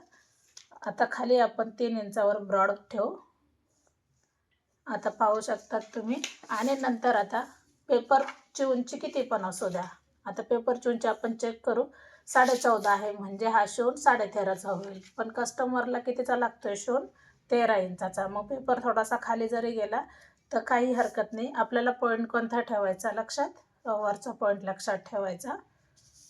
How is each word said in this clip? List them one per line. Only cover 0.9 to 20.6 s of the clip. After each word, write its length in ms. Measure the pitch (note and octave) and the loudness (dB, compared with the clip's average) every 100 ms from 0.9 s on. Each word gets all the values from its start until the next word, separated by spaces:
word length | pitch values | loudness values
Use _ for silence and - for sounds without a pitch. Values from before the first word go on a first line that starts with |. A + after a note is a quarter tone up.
| - A#3 | 0 0
खाली 260 | - A#3+ B3 | 0 4 6
आपण 320 | A3 - A3+ | 6 2 -4
तीन 280 | - A#3+ A3+ | -2 -2 -2
इंचावर 400 | G3+ G3+ G3+ G#3 | -4 2 2 2
ब्रॉड 340 | G3 G3 G3 G3+ - | 0 2 2 0 -6
ठेवू. 260 | A3 A#3 F#4+ - _ _ _ _ _ _ _ _ _ _ _ _ _ _ _ D4 | -2 -2 -4 -16 _ _ _ _ _ _ _ _ _ _ _ _ _ _ _ -8
आता 220 | A#3 G#3+ | -4 -4
पाहू 320 | - A3 A3 | 2 2 2
शकतात 400 | A3 A3 - A3+ - A#3 | 0 -6 -4 -6 -6 -8
तुम्ही. 260 | A3 C#4+ - - - | -4 -4 -6 -10 -8
आणि 260 | A3 B3 C4+ | -2 0 0
नंतर 400 | C4 A#3 B3 A3 | 0 0 2 2
आता 300 | G3+ A3 B3+ - _ _ - | 2 -2 -4 -12 _ _ 0
पेपरची 760 | B3 - C4+ C#4 - _ - | 2 4 4 2 -8 _ -2
उंची 340 | C4+ B3 B3 C#4 | 0 0 -2 -6
किती 240 | D#4 C#4+ | -4 -4
पण 240 | B3+ A3 F#3 | 0 -2 -2
असू 240 | F3+ F#3+ | -4 -4
द्या, 160 | F3 F3+ - _ _ G#3+ | -4 -6 -12 _ _ -12
आता 160 | G3 | -8
पेपरची 480 | A3 A#3+ A#3 A#3+ A#3+ | -2 0 0 -2 0
उंची 180 | A#3 A#3 | 0 0
आपण 280 | G#3+ A3+ A3+ | -2 -2 -4
चेक 300 | A#3 A3+ - | -4 -4 0
करू, 200 | A#3 C#4+ - - - - | 0 0 -4 -20 -20 0
साडे 280 | C4 B3+ B3+ | 4 6 4
चौदा 360 | C4 G#3+ G3+ | 4 4 4
आहे, 200 | G3 G#3 | 2 0
म्हणजे 360 | G#3 G3 G3 A3+ | -6 -8 -4 2
हा 180 | A3+ G3+ | 4 2
शिवून 280 | - A#3+ D4+ | 0 0 2
साडे 300 | C#4 A#3 G3+ | 4 4 2
तेराचा 460 | G#3 F#3+ F#3 G3+ | 0 -2 -2 -4
होईल. 300 | F#3 G3 F#3+ - - | -4 -6 -12 -12 -6
पण 140 | A#3 | -6
कस्टमरला 680 | - A3+ - B3+ B3+ B3 B3 | -4 -4 -2 0 0 0 -2
कितीचा 360 | B3 B3 B3 B3 | -2 -2 0 0
लागतोय 400 | A#3 - G#3 G3+ | 0 -2 -6 -6
शिवून? 300 | - B3+ F#4+ _ _ _ - | -2 -2 -2 _ _ _ 0
तेरा 260 | A#3+ A#3 G#3 | 2 4 4
इंचाचा. 500 | F#3 F3+ F#3 G3+ F#3+ | 2 -4 -6 -4 -4
मग 200 | G#3 G#3 | -4 -6
पेपर 320 | C4 B3+ B3 | -4 0 0
थोडासा 320 | A#3+ A3 A3 A#3 | 2 2 2 0
खाली 260 | A#3 A3+ A3+ | -2 -2 -2
जरी 240 | A#3 A#3 | -2 -2
गेला 300 | A3+ G#3 A3 - - - _ - | -2 -2 -2 -6 -12 -20 _ -6
तर 60 | |
काही 340 | A3+ | -4